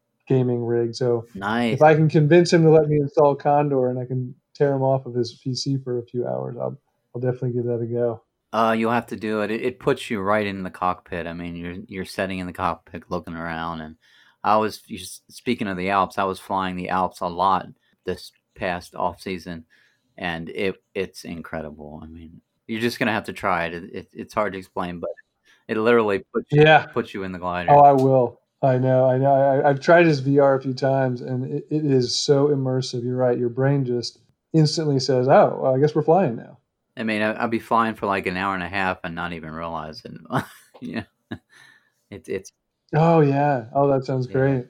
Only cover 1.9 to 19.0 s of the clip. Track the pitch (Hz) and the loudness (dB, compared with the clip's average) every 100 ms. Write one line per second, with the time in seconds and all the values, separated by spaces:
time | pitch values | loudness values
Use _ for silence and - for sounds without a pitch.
1.9 | 156 160 170 147 175 175 175 160 156 151 | 6 4 4 6 6 6 4 6 6 6
2.9 | 151 143 - 143 139 151 147 147 139 127 | 0 0 2 2 4 2 2 2 0 0
3.9 | 127 127 131 127 - _ - 143 139 135 | -2 -6 -6 -6 -12 _ -2 0 2 0
4.9 | 135 131 120 113 - 135 123 143 135 131 | 0 -2 -4 -4 -6 -8 -6 -4 -6 -4
5.9 | 123 117 123 123 131 131 127 131 135 _ | -8 -6 -6 -4 -4 -6 -6 -8 -8 _
6.9 | _ _ 123 127 127 127 120 120 120 117 | _ _ -6 -4 -4 -4 -4 -2 -4 -4
7.9 | 120 120 113 _ _ _ 107 113 113 113 | -2 -2 -4 _ _ _ -2 0 2 0
8.9 | 117 117 107 107 107 104 113 131 123 - | -2 -4 -8 -6 -4 -2 -2 -4 -4 -2
9.9 | 131 - 110 95 107 104 98 92 - 90 | -2 -4 -4 0 0 0 -6 -10 -4 -4
10.9 | 90 - 87 82 85 85 85 85 90 - | -4 -8 -10 -8 -10 -10 -10 -12 -12 -12
11.9 | 98 92 - 95 92 90 85 92 82 _ | -12 -10 -6 -6 -4 -8 -4 -4 -4 _
12.9 | 87 - 87 85 82 82 82 82 82 78 | -16 -8 -8 -8 -10 -8 -6 -8 -8 -12
13.9 | 80 _ _ _ _ 104 107 107 - - | -18 _ _ _ _ 0 2 0 -6 -16
14.9 | 101 92 - _ - - 120 104 90 92 | -16 -16 -18 _ -12 -6 -4 -4 -4 -2
15.9 | 98 92 - 98 92 - 98 95 90 90 | 0 0 -2 -4 -4 -6 -6 -4 -6 -4
16.9 | 92 90 - 92 87 95 92 - - _ | -2 -2 -4 -8 -2 0 0 -4 -20 _
17.9 | _ - 87 - _ _ - 101 87 - | _ -10 -10 -10 _ _ -10 -6 -6 -10
18.9 | - | -6